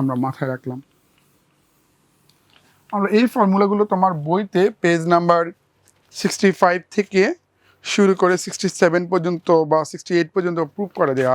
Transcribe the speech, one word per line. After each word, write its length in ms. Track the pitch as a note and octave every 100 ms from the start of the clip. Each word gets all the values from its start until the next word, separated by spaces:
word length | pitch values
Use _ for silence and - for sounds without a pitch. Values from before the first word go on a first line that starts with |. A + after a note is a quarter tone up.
আমরা 120 | C3+ B2+ C3
মাথায় 240 | C3+ C3+
রাখলাম। 260 | B2+ C3 B2+ - _ _ _ _ _ _ _ _ _ _ _ _ _ _ _ _ _ _ _ _ G#3
আমরা 140 | G3 G#3
এই 60 | A#3+
ফর্মুলাগুলো 500 | C4 G3+ F#3+ G3+ G#3 G#3
তোমার 200 | F#3+ F#3+ E3 D3+
বইতে 340 | F3+ G#3 F3 G3 A3+
পেজ 200 | F3 E3+ E3
নাম্বার 280 | F3 E3+ E3+ E3+ - _ _ _ _ _ -
সিক্সটি 300 | F#3+ - G3 -
ফাইভ 180 | F#3 F3 - -
থেকে 260 | G3+ F#3+ G#3 F4+ _ _ _ _ -
শুরু 200 | - G3 F#3
করে 140 | F3+ F3+
সিক্সটি 240 | - - F#3+ -
সেভেন 220 | F3+ E3+ F3
পর্যন্ত 360 | F#3 E3+ E3+ - E3 D#3
বা 80 | D#3 D3+
সিক্সটি 200 | F3 - F3
এইট 100 | E3 G3
পর্যন্ত 240 | F3+ E3+ D#3 -
প্রুফ 140 | G3+ -
করে 140 | D#3+ C3
দেওয়া 140 | B2+